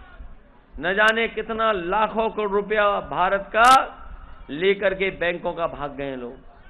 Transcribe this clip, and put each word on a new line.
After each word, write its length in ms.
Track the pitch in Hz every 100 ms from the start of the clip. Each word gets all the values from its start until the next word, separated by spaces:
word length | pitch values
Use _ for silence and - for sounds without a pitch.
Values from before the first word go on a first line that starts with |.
| - - - - - - - 139
न 140 | 165
जाने 340 | 196 214 220 226
कितना 440 | - 220 220 220
लाखों 580 | 202 170 202 214 208 220
करोड़ 220 | 202 208
रुपया 480 | 202 196 214 208 196
भारत 520 | - 143 185 196 196 214
का 460 | 240 269 - - - - - - -
लेकर 440 | 143 190 196 202
के 160 | 185 190
बैंकों 440 | 156 170 175 175
का 140 | 165 165
भाग 240 | 131 143
गए 120 | 131
हैं 140 | 139 131
लोग। 180 | 120 135 - -